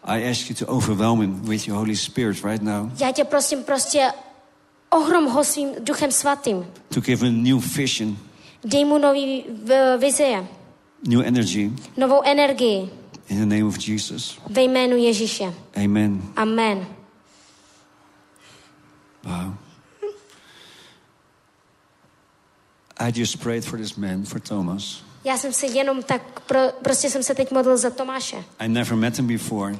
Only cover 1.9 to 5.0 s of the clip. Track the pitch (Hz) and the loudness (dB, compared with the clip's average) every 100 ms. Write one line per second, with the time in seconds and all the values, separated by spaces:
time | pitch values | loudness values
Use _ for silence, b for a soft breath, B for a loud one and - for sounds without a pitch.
1.9 | 104 - - 117 95 101 110 104 104 110 | -2 -4 -2 -2 -2 -4 -4 -2 -4 -4
2.9 | 127 262 262 285 294 - 285 254 269 - | -2 -2 0 0 2 0 -4 -2 -2 0
3.9 | 294 262 - - - _ _ _ _ _ | 2 2 0 -12 -20 _ _ _ _ _
4.9 | 320 | 2